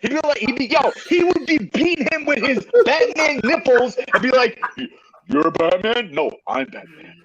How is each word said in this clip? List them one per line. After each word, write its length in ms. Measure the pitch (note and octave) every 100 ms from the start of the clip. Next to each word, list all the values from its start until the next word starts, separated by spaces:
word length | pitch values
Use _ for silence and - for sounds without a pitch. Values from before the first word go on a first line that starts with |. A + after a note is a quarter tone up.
he'd 80 | G#3
be 100 | D4
like, 140 | D4+ C4+
he'd 180 | A3
be, 100 | B3
yo, 260 | B3 D4+ B3+ - -
he 140 | F4
would 220 | F4 F4
be 120 | C4+ D#4
beating 480 | G3 - E4 E4 C#4+
him 140 | D#4+
with 140 | D4 C#4+
his 260 | A#3+ A#3+ - A#4+
Batman 560 | F#4+ - A#4+ - D#4 C#4
nipples 540 | A3 E4 - A#3+ B3 A#3 B3+
and 100 | -
be 80 | B3
like, 300 | B3+ A#3+ A#3 - - B3+ - _ _ _
You're 240 | C#3 D#3+
Batman? 600 | D3+ E3 F3+ G#3+ A#3+ G#3+
No, 180 | D3 C#3 - -
I'm 180 | A#2+
Batman. 580 | C3 G2 E2+ - - -